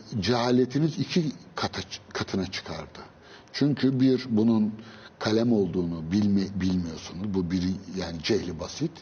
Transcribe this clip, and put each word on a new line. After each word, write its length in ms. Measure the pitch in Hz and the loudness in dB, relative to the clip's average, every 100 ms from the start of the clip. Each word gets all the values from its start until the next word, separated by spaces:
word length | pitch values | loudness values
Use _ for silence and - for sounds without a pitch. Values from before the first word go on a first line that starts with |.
| - 113 | -6 -4
cehaletiniz 800 | 90 123 120 123 123 143 156 151 | 0 0 2 4 2 2 0 0
iki 340 | 143 - 156 - - | 0 0 0 -4 -12
kata, 260 | - 101 - - - - | -8 -6 -6 -10 -12 -12
katına 340 | - - 101 92 | -8 -4 -2 -4
çıkardı. 520 | - - 80 76 - - - - - - | -6 -10 -12 -12 -16 -20 -20 -20 -20 -14
Çünkü 480 | - 143 135 131 131 | 0 0 4 2 4
bir, 260 | 131 127 127 | 4 4 2
bunun 440 | 110 113 110 107 107 - - - - | 2 4 4 2 -2 -14 -18 -20 -6
kalem 340 | - 110 123 | 0 2 4
olduğunu 600 | 113 92 90 85 85 80 | 4 4 2 -2 -4 0
bilme-, 480 | 98 104 98 95 95 | 2 4 4 2 0
bilmiyorsunuz. 760 | 92 92 87 78 - 85 104 | 2 2 0 -8 -12 -8 -2
Bu 160 | 95 87 | -2 0
bir, 120 | 92 90 95 - 95 | 0 0 -2 -6 -8
yani 240 | 87 85 | -8 -6
cehli 380 | 78 107 87 80 | 0 0 0 -8
basit. 320 | 90 - 156 - | -8 -6 -6 -6